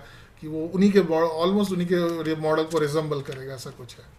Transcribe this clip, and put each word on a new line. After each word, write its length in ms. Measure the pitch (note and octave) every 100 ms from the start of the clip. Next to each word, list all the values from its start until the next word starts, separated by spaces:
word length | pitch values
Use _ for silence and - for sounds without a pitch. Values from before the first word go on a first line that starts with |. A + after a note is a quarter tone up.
| - - - -
कि 80 | D#3
वो 180 | D#3 E3
उन्हीं 260 | F#3 G3+
के 100 | G3+
मॉ-, 440 | E3 D#3+ E3 D#3+ F3
almost 260 | G3+ G3
उन्हीं 160 | F3+ F3
के 300 | F3+ E3+ E3
रि-, 160 | D#3 D#3
मॉडल 260 | D#3 D#3
को 140 | D#3+ E3
रिजेंबल 420 | D3 D#3 D#3 C#3+
करेगा, 340 | C3+ C3 C3+
ऐसा 160 | C3 C#3+
कुछ 260 | B2+ A#2+ -
है। 80 | -